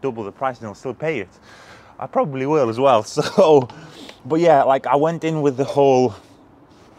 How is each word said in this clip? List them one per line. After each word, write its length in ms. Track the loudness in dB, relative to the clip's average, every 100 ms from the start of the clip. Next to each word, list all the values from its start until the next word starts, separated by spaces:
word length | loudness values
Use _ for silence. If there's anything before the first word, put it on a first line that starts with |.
double 220 | -8 -8
the 80 | -10
price 260 | -8 -8 -8
and 80 | -14
they'll 80 |
still 220 | -12 -12 -8
pay 240 | -8 -6
it." 100 | -10 _ -20 -20 -20 -20 -20 -18
I 80 | -8
probably 380 | -4 -4 -4 -2
will 240 | 0 0
as 100 | 2
well, 240 | 2 2
<laughs> 140 | 0 -6
so, 500 | -2 2 4 4 2 -8 -20 -20 -20 -20 -6
but 140 | 0
yeah, 240 | 4 4
like, 240 | 4 0 0
I 80 | 0
went 300 | 0 -2 -4
in 160 | -2
with 160 | -2 -2
the 80 | -2
whole, 500 | 2 4 4 2 -2 -18 _ _ _ _ _ -20